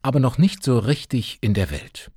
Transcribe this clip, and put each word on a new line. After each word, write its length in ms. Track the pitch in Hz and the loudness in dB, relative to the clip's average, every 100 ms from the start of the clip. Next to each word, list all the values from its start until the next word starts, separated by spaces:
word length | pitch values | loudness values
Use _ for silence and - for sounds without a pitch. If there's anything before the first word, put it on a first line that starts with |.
aber 200 | 139 135 | 0 2
noch 160 | 127 - | 2 4
nicht 260 | 190 - | 2 2
so 160 | 139 120 | 0 0
richtig 600 | 107 147 - 127 - - | 2 -2 -2 -4 -4 -4
in 120 | 110 | 0
der 160 | 104 85 | 0 0
Welt. 420 | 73 - - - | -4 -10 -20 -20